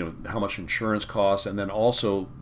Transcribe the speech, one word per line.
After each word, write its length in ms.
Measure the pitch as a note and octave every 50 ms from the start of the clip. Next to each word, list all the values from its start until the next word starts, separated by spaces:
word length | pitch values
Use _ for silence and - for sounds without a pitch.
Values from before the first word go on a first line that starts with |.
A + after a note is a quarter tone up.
| F2
know, 240 | E2 - - - -
how 100 | - A2+
much 180 | G2+ G2 - -
insurance 440 | F2+ D#2 - - A2+ A2 G#2+ G#2 -
costs, 420 | - - G#2 G2+ G2 G2 G2 -
and 140 | G#2 F#2+ G2+
then 100 | G2+ G2
also 600 | G2 G#2+ A2 A#2+ - - - G#2+ G2 G2 F#2+ - - -